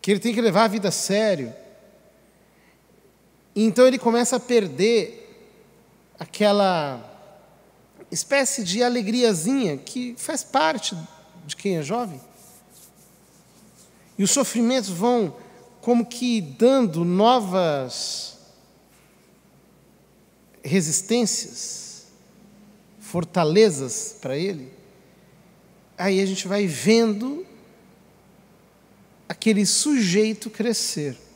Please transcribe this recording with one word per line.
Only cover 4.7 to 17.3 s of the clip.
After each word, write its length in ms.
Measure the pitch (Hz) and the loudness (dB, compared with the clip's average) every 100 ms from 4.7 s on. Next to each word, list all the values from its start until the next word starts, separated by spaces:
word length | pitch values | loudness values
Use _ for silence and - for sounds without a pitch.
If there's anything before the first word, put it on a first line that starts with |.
| 135 208 233 165 - - - - - _ _ _ _ _ _ | 0 2 2 -2 -10 -20 -20 -20 -20 _ _ _ _ _ _
aquela 960 | 165 - 208 202 190 175 143 123 110 - - - - _ _ _ _ - - | -16 0 2 4 2 0 -2 -8 -14 -20 -20 -20 -20 _ _ _ _ -20 -10
espécie 520 | 170 - 277 262 - | -10 -2 0 0 -4
de 200 | 185 202 | -4 0
alegriazinha 960 | 247 247 202 240 240 180 170 269 208 139 | 0 0 -2 2 2 2 0 0 0 -4
que 360 | - 247 247 240 | -8 -10 -10 -10
faz 260 | - 302 | -8 -8
parte 500 | - 269 320 277 - 170 165 - - - 147 | -2 0 2 0 -6 -8 -14 -20 -20 -20 -16
de 100 | - | -6
quem 220 | 202 170 | -4 -2
é 40 | |
jovem. 380 | 143 226 226 135 - - - - _ - - _ - _ _ _ _ _ - - - _ _ - | -2 -4 -6 -10 -18 -20 -20 -20 _ -20 -20 _ -20 _ _ _ _ _ -20 -20 -20 _ _ -2
E 40 | |
os 80 | 196 | 0
sofrimentos 600 | 277 262 226 226 262 196 | 2 0 0 2 2 -2
vão 440 | 170 233 247 180 - - - - - | -2 2 2 0 -6 -20 -20 -20 -8
como 240 | - 240 | 0 0
que 360 | 233 - 247 226 | 0 -4 -2 -2
dando 640 | 156 135 240 269 226 160 | -4 2 4 4 2 0
novas 1300 | 175 180 220 | 0 4 4